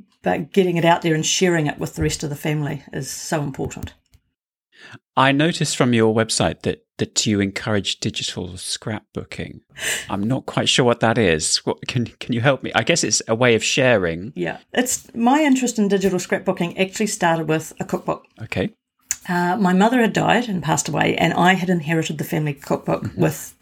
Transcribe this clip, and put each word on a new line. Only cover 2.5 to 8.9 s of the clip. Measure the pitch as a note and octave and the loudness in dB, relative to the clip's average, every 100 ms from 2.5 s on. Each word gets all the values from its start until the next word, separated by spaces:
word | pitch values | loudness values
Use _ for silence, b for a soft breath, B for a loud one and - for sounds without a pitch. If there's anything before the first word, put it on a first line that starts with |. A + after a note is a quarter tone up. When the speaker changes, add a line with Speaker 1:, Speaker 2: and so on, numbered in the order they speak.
| D3+ C#3+ C#3 - | -2 -4 -6 -8
Speaker 1:
is | D3+ C3 | -8 -8
so | - - D#3+ | -10 -4 -4
important. | C#3+ C3+ D#3 - - - _ _ _ _ _ _ _ B B B _ - | -4 -6 -8 -8 -14 -16 _ _ _ _ _ _ _ B B B _ 2
Speaker 2:
I | C3 | 2
noticed | C#3 D#3+ - D3 - | 4 0 0 -2 0
from | B2+ | 2
your | A#2 A2 | 4 4
website | A2+ A2 - F2 D#2+ | 2 0 0 -2 -2
that, | G2+ - _ - | -4 -6 _ -6
that | - - A#2 | -4 -2 0
you | G2+ | 2
encourage | G2 - - G2+ F#2+ - | 2 -2 -2 -2 -2 -4
digital | G#2+ - - - F2+ | -6 -6 -8 -8 -10
scrapbooking. | F#2 - - - | -10 -10 -8 -6